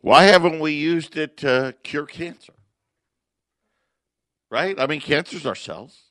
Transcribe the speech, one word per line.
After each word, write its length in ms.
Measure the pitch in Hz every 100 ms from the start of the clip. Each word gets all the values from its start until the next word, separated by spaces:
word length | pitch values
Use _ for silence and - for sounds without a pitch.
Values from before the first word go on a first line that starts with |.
why 220 | - 160
haven't 380 | 190 185 170 160
we 120 | 156
used 460 | 147 156 170 151 156
it 180 | 151 -
to 360 | 143 127 131 120
cure 240 | - - 147
cancer? 480 | - 170 - - _ _ _ _ _ _ _ _ _ _ _ _ _ _ _ _ _ _ _ _
Right? 280 | 113 180 196
I 80 | 135
mean, 120 | 151
cancer's 460 | - 147 165 175 143
our 80 |
cells. 520 | 95 - 80 123 _ _